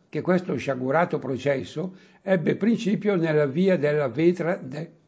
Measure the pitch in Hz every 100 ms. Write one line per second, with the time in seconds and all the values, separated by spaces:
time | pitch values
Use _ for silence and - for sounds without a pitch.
0 | _ 151 160 180 - 135 143 127 127 156
1 | 175 - 127 127 143 135 - 151 185 -
2 | - _ 196 185 147 - 220 226 180 208
3 | 208 185 165 151 143 147 190 175 147 151
4 | 139 120 170 180 160 190 131 147 165 -